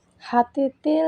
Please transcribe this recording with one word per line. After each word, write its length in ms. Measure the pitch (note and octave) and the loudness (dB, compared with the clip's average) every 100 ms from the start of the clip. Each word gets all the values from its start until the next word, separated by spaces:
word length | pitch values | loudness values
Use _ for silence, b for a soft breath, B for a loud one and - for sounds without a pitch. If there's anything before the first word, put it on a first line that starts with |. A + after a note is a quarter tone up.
| _ _ | _ _
হাতে 420 | - A#3+ A#3+ - C4+ - | -4 0 0 -2 -4 -4
তেল 240 | D4+ D#4 | -2 0